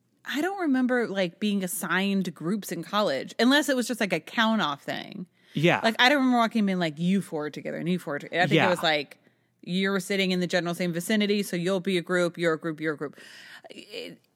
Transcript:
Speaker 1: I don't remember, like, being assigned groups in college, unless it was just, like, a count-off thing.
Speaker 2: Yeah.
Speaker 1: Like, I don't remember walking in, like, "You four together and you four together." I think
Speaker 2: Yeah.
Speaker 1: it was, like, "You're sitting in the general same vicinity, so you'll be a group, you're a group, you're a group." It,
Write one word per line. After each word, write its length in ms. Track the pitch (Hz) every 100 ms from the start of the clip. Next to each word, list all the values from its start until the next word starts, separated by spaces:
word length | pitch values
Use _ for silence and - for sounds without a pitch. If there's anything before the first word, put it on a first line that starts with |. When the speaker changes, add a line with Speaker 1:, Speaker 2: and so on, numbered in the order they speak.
| _ _ -
Speaker 1:
I 160 | 262
don't 180 | 349 403
remember, 480 | 330 254 247 247 214
like, 320 | 196 180 -
being 240 | 208 202
assigned 720 | 185 - 175 175 196 196 185 151
groups 340 | 156 214 -
in 140 | 170
college, 500 | 160 202 196 131 - -
unless 300 | 240 285 294
it 80 | 254
was 100 | 233
just, 140 | 247
like, 100 | 202
a 80 | 165
count-off 640 | - - 220 220 151 143
thing. 420 | - 135 - - 180 _ _
Speaker 2:
Yeah. 260 | - 170 117
Speaker 1:
Like, 120 | 226 220
I 120 | 247
don't 100 | 294
remember 180 | 262 240
walking 320 | 226 233 196
in, 80 | 185
like, 220 | 165 147
"You 220 | 175 196
four 280 | - 156 151
together 280 | 147 147 151
and 120 | 156
you 80 | 175
four 220 | 165 143
together." 240 | - 165
I 20 | 170
think 100 | 160
Speaker 2:
Yeah. 100 | -
Speaker 1:
it 20 |
was, 120 | 175
like, 340 | 165 151 135 - _ _ _ _
"You're 380 | - 180 196 196
sitting 300 | 185 196 185
in 80 | 180
the 60 | 175
general 300 | 180 170 175
same 180 | 180
vicinity, 480 | 165 180 220 202 208
so 140 | 202 175
you'll 240 | 175 196
be 180 | 185 180
a 40 |
group, 360 | 165 180 170 170
you're 160 | 170
a 60 | 156
group, 200 | 165 147
you're 140 | 156
a 40 | 143
group." 200 | 143 - - - - - -
It, 500 | - 196 190 175 175 _